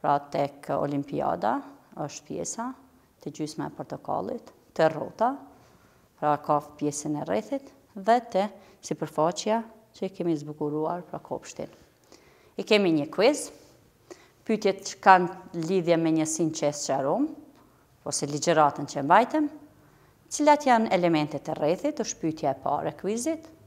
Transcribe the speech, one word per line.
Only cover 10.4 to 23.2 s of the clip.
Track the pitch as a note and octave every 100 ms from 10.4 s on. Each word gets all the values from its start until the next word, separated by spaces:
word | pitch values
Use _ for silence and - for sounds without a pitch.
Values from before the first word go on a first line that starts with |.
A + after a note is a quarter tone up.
| D3 D3+ D3+ D3+ D#3 F3 F#3
pra | -
kopshtin. | - - - - - - - _ _ - _ _ _
I | -
kemi | G3 G#3+ G3
një | D#3+ C#3+
quiz, | - G#3+ D4+ - - - _ _ _ _ - - _ -
pyetjet | A3 G#3 F#3+ -
që | -
kanë | - F#3 F3 - - F3 E3
lidhje | F#3+ E3 E3
me | E3
njësinë | D#3+ D#3 - E3
që | D#3 D3
e | D3
sqaruam, | - C#3 C3+ F3+ D4+ - - - - _ _ _ -
ose | - C#3+
ligjëratën | D3 C#3 D#3 D3+ - C#3+
që | - C#3
mbajtëm. | F#3 A#3+ D#4 D4+ - - _ _ _ _ _ _
Cilat | - D4 D4 C#4+
janë | A#3 A3
elementet | F#3+ F3 D#3+ D3+ D3+ -
e | D#3+
rrethit, | D3+ F3 C#4+ D4
është | A3 -
pyetja | E3 D#3 D3
e | C3
parë | C#3 C#3+ D3+
e | -
quizit. | F#3 A3+